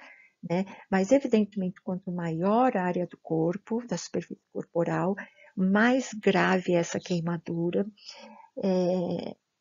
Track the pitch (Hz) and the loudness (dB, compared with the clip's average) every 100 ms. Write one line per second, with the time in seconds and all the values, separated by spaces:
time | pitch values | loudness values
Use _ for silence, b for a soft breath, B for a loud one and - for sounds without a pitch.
0 | B B B B - 175 196 B B 190 | B B B B -4 -2 -2 B B 0
1 | 190 269 269 220 208 202 185 - - 185 | 4 4 4 2 2 -2 -6 -6 -8 -8
2 | - 175 170 160 185 220 262 202 180 180 | -6 -4 -4 -2 2 4 2 2 -2 -2
3 | 175 - - 160 165 190 - 226 240 170 | -4 -8 -4 0 0 -2 -6 -6 -4 -8
4 | - 180 - - _ 196 - 170 165 160 | -4 -6 -6 -14 _ -12 -6 -2 0 0
5 | 170 196 B B B - 185 202 233 262 | -2 -4 B B B -2 2 4 4 2
6 | 247 214 202 196 180 185 185 175 170 170 | -2 0 2 4 4 2 2 0 0 -6
7 | - 180 165 170 - 170 170 190 202 202 | -4 -2 -2 -4 -4 -4 0 -2 -4 -8
8 | B B 214 214 B - 196 185 180 185 | B B -20 -20 B -4 0 2 2 0
9 | 175 175 - - _ _ | 0 -4 -6 -12 _ _